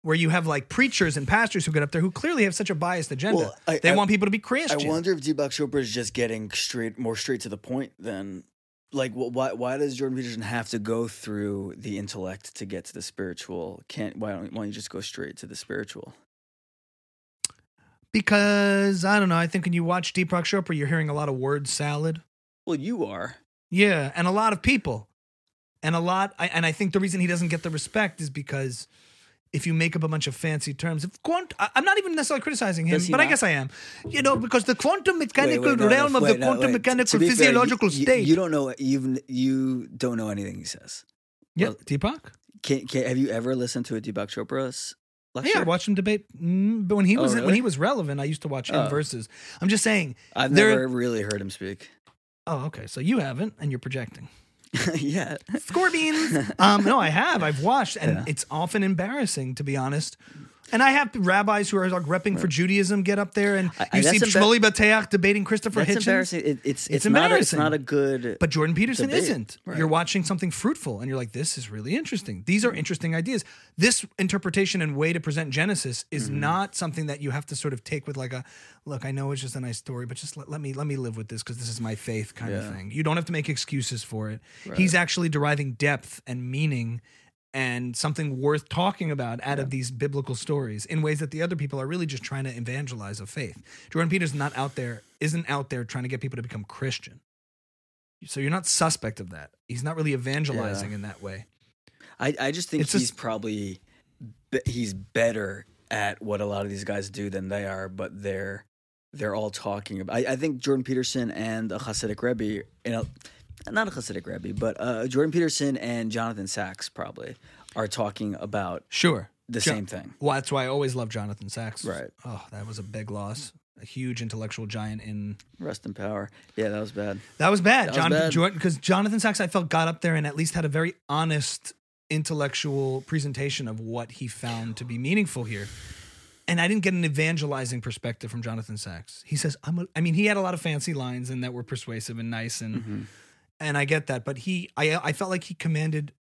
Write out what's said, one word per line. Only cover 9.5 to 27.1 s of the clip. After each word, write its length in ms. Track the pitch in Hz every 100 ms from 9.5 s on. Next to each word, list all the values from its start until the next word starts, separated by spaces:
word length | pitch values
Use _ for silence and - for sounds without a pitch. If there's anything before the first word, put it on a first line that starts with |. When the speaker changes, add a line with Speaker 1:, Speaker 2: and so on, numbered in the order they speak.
Speaker 2:
why 240 | 113 123 139
does 180 | 143 127
Jordan 220 | 135 131
Peterson 240 | 123 117
have 260 | 107 120 110
to 100 | 117
go 300 | 104 113 117
through 640 | - - 104 104 101 98 -
the 180 | 107 101
intellect 580 | 104 127 113 107 - -
to 100 | 101
get 180 | 92 -
to 60 |
the 80 | -
spiritual? 800 | - - 95 - - 87 82 90 _
Can't, 300 | - 107 -
why 140 | 110
don't, 200 | 98 -
why 60 | -
don't 80 | 104
you 60 |
just 180 | 104 -
go 100 | -
straight 380 | - - 73 -
to 80 | -
the 100 | -
spiritual? 560 | - - 110 - - - _ _ _ _ _ _ _ _ _ _ _ _ - - _ _ _ _ _
Speaker 1:
Because, 920 | 220 - 208 202 202 202 196 202 190
I 140 | 190 208
don't 100 | 190
know, 80 | 170
I 80 | 170
think 180 | 190
when 80 | 180
you 120 | 170
watch 280 | 170 180 175
Deepak 320 | 185 180 180
Chopra, 320 | 160 196 180 156
you're 100 | 143
hearing 220 | 160 151
a 60 |
lot 140 | 147 147
of 80 | 131
word 300 | 135 147 139
salad. 560 | - 147 147 160 160 _ _ _ _ -
Speaker 2:
Well, 120 | 156
you 260 | 160 233
are. 320 | 104 95 107 - _ _ _
Speaker 1:
Yeah, 420 | 175 208 170 139
and 120 | 165 175
a 40 |
lot 220 | 202 220
of 80 | 196
people. 460 | - 269 160 110 107 _ _ _ _ _ _ _
And 140 | 156 165
a 40 |
lot, 340 | 175 190 196 -
I, 80 | 175
and 160 | 165 165
I 60 |
think 200 | 156 196
the 80 | 190
reason 200 | 190